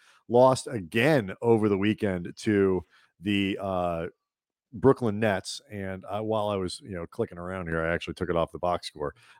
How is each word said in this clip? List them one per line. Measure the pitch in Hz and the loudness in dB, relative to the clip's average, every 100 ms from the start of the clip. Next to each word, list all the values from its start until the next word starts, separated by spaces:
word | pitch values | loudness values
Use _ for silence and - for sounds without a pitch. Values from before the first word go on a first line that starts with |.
| _ _ - | _ _ 2
lost | 117 131 131 - | 6 6 4 -2
again | 123 82 113 135 147 95 92 | -8 -2 2 4 4 0 -2
over | 117 113 107 | 2 4 4
the | 98 | 2
weekend | 104 107 104 90 85 - | 2 0 -2 -2 -6 -6
to | 110 101 98 90 - _ _ _ | 0 4 4 2 -4 _ _ _
the, | 95 101 98 98 | -2 0 0 -2
uh, | 98 92 87 82 85 - _ _ _ _ _ | -4 -2 -2 -2 -6 -12 _ _ _ _ _
Brooklyn | 117 131 131 120 104 | 2 4 4 0 0
Nets. | 110 95 - - - | 0 0 -4 -14 -14
And, | 104 95 95 95 | -10 -10 -10 -8
uh, | 101 | -6
while | 110 110 104 | -4 -2 -2
I | 101 | -2
was, | 90 - | -4 -8
you | 135 | -10
know, | 90 85 | -10 -8
clicking | - 107 87 | -6 -6 -6
around | 87 95 85 | -8 -8 -4
here, | 82 | -2
I | 82 | 0
actually | 85 - | -2 -4
took | 80 87 | -6 -2
it | 85 | 0
off | 82 | -2
the | 73 | -2
box | 87 87 - | -4 -4 -6
score. | 76 71 - - | -8 -8 -8 -20